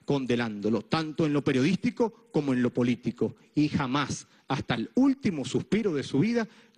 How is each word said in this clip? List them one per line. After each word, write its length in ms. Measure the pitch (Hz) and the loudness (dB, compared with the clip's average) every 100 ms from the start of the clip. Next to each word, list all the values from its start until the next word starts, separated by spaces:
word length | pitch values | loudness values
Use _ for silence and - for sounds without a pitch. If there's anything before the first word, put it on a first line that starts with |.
condenándolo, 760 | - 143 123 120 117 104 104 110 | -2 -2 0 0 0 -2 0 0
tanto 420 | - 160 156 147 | 0 -2 -2 -2
en 80 | 156 | 0
lo 100 | 147 | 0
periodístico 840 | 143 131 143 190 240 - 226 - _ | 0 2 2 0 -2 0 -2 -4 _
como 220 | 160 143 | -2 0
en 100 | 127 | 2
lo 100 | 120 | 2
político, 640 | - 123 117 117 - 107 - _ | 2 0 0 -4 -2 -4 -4 _
y 140 | - 147 | 0 0
jamás, 560 | 143 131 139 135 - - _ - | 0 0 -2 -2 -6 -10 _ -6
hasta 280 | 147 - | -6 -2
el 160 | 117 - | -4 -2
último 520 | - 277 262 220 156 117 | 2 2 2 -2 -4 -2
suspiro 480 | 123 - 208 208 | -4 0 0 0
de 80 | 147 | -2
su 180 | 120 139 | 0 0
vida, 260 | 208 233 220 - - | 2 0 -2 -8 -20